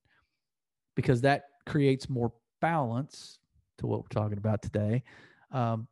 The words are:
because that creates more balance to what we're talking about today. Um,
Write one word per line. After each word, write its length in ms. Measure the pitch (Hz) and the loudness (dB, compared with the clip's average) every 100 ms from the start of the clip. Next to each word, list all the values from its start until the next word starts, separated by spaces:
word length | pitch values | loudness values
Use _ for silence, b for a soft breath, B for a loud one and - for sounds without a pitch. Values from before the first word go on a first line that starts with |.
| _ _ _ _ _ _ _ _ _ - | _ _ _ _ _ _ _ _ _ -4
because 240 | 135 120 | 2 4
that 240 | 139 143 - _ - | 4 2 -2 _ -4
creates 420 | 156 139 135 - | 2 4 2 0
more 240 | 127 117 - _ - | -2 -2 -4 _ -4
balance 800 | 160 165 123 117 147 - - - _ _ _ _ | 0 0 0 -2 -4 -10 -20 -20 _ _ _ _
to 80 | 120 | -4
what 140 | 110 | -4
we're 80 | - 110 | -2 -4
talking 160 | 107 101 | -2 -2
about 240 | 107 104 | -2 -2
today. 400 | - 104 104 120 - b b b b | -2 -2 0 -2 -4 b b b b
Um, 340 | 131 117 113 113 | -4 -2 -2 -6